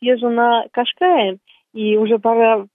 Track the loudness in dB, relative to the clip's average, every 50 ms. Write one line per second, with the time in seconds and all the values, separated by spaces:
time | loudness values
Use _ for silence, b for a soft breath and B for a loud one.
0 | -2 -2 -2 0 0 -2 0 0 0 2 0 0 -2 -4 -6 -6 -4 -4 -4 -2
1 | 0 2 2 2 0 -2 -4 -8 b b b b b _ _ -6 -2 0 0 2
2 | 2 0 0 0 0 0 2 2 2 2 2 0 -2 -8 _